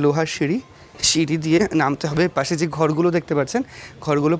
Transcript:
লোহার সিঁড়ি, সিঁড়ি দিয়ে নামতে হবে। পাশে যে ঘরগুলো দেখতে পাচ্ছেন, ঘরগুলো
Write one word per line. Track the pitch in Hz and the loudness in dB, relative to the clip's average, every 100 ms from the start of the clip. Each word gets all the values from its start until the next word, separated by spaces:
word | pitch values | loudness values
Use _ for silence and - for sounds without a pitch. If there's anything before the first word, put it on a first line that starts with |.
লোহার | 147 151 160 - | 2 2 -2 -2
সিঁড়ি, | 147 226 - - - - - | -2 -2 -6 -18 -20 -4 -2
সিঁড়ি | 156 151 160 | 0 0 -2
দিয়ে | 156 165 - 160 | 2 2 2 2
নামতে | 135 143 156 | 0 0 -2
হবে। | 147 175 - | 0 0 0
পাশে | 135 165 | -2 -2
যে | 165 151 | -2 0
ঘরগুলো | 156 156 175 170 | 0 2 0 0
দেখতে | - 147 | 0 -2
পাচ্ছেন, | 131 240 269 - - - | 0 -2 -4 -10 -20 -8
ঘরগুলো | 156 147 151 | -2 0 2